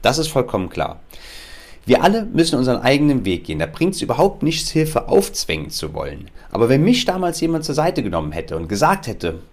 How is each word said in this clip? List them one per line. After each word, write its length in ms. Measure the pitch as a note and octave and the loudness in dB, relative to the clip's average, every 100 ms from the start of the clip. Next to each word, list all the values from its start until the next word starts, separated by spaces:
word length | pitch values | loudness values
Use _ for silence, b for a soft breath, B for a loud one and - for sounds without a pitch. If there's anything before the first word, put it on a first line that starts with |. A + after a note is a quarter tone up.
Das 160 | A2 C#3+ | 2 2
ist 120 | D#3 | 0
vollkommen 420 | C#3 B2 - F2+ | 0 0 -2 -4
klar. 280 | - D2 - - B B B B B B B - | -4 -6 -6 -18 B B B B B B B 2
Wir 160 | B2 | 4
alle 220 | - A3 G#3+ | 4 2 0
müssen 320 | - E3 C#3+ | 0 2 2
unseren 240 | B2+ B2 | 2 2
eigenen 420 | B2 C#3 D3 C3+ | 2 4 4 4
Weg 200 | G2 F2 | 2 -2
gehen. 160 | - D#2+ | -2 -4
Da 80 | E2 | -4
bringt's 340 | - E3+ F#3 | 0 -2 0
überhaupt 400 | - A#2+ F#3+ G3 | -2 2 2 2
nichts, 300 | D3 D#3 - | -2 -2 -2
Hilfe 380 | D#3+ D#3 - - | 0 2 0 2
aufzwängen 600 | G3 G3 - - D#2+ - | 2 2 -6 -4 -6 -6
zu 240 | - D#2 | -8 -8
wollen. 380 | D2+ C#2+ C#2+ - b b | -6 -8 -10 -16 b b
Aber 200 | - A#2 | 0 4
wenn 140 | C3+ | 4
mich 220 | F3 B3 - | 4 4 2
damals 340 | F#3 F3+ E3 | 0 -2 -2
jemand 260 | E3 E3 D#3 | -2 -2 -2
zur 100 | D3 | 0
Seite 260 | D#3+ F3+ | 0 0
genommen 300 | G#2+ E2 D#2 | -2 -2 -4
hätte 260 | D#2+ D#2 D#2 | -8 -6 -8
und 100 | E2 | -4
gesagt 380 | G2+ D#3 F#3+ - | 2 2 2 -4
hätte 360 | G2 F2 E2+ - | -6 -6 -6 -12